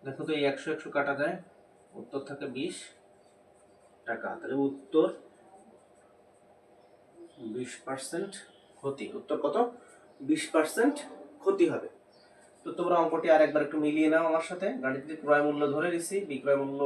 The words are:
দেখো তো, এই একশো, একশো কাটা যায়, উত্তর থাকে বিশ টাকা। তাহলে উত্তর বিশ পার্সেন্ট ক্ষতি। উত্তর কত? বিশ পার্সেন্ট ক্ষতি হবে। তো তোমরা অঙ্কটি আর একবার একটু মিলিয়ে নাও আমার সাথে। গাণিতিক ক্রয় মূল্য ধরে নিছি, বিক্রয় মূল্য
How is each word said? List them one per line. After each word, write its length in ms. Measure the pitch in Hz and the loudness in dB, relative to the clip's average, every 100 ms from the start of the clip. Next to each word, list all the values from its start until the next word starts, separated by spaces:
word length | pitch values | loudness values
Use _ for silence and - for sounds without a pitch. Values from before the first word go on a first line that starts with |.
| 139 | -12
দেখো 160 | 131 151 | -10 -4
তো, 40 | 151 | 0
এই 40 | 139 | 0
একশো, 160 | 139 160 - | -2 -6 -6
একশো 140 | - - | -4 -4
কাটা 180 | - 139 | -2 0
যায়, 140 | 147 185 - - _ _ _ 202 | -2 -4 -12 -20 _ _ _ -18
উত্তর 200 | - 139 - | -10 -10 -10
থাকে 180 | 143 - 123 | -10 -8 -6
বিশ 180 | 156 - - - _ _ _ _ _ _ _ _ _ _ - | -8 -8 -16 -20 _ _ _ _ _ _ _ _ _ _ -10
টাকা। 220 | 117 - 117 | -8 -8 -10
তাহলে 160 | 120 135 139 | -6 -2 -2
উত্তর 380 | - - 160 - - - _ - - - - _ _ _ _ _ _ _ _ _ _ _ _ _ - - - 113 117 | -2 0 2 2 0 -16 _ -20 -20 -20 -20 _ _ _ _ _ _ _ _ _ _ _ _ _ -20 -20 -14 -10 -8
বিশ 160 | 123 - - | -8 -10 -8
পার্সেন্ট 460 | 135 - 170 196 - - - _ - | -8 -6 -6 -6 -8 -18 -20 _ -8
ক্ষতি। 260 | 143 - 110 - | -6 -6 -8 -10
উত্তর 180 | - - - | -6 -2 0
কত? 120 | - 240 - - - - - 135 | 2 0 -2 -20 -20 -20 -16 0
বিশ 140 | 156 - | 0 2
পার্সেন্ট 420 | 160 156 - 254 285 - - - - | 2 2 4 2 2 -8 -16 -18 -4
ক্ষতি 240 | 190 196 170 | 0 4 4
হবে। 160 | 127 107 - _ _ _ - - _ | 2 -6 -14 _ _ _ -20 -20 _
তো 60 | 160 160 | -12 -4
তোমরা 180 | 175 175 | 2 4
অঙ্কটি 240 | 160 156 165 156 | 4 2 6 8
আর 60 | 151 | 8
একবার 160 | 151 147 | 4 0
একটু 100 | 156 151 | 0 0
মিলিয়ে 240 | 151 156 | 4 4
নাও 100 | 160 165 | 4 4
আমার 140 | 160 160 | 0 -2
সাথে। 180 | 180 196 262 | -4 -4 -2
গাণিতিক 340 | 131 139 151 156 | -4 -4 -6 -10
ক্রয় 200 | 143 147 147 | 2 4 4
মূল্য 140 | 143 143 143 | 2 0 0
ধরে 140 | 170 170 | 0 -2
নিছি, 200 | 170 196 160 | -2 -4 -4
বিক্রয় 280 | 131 131 139 | -6 0 2
মূল্য 200 | 139 139 | 0 0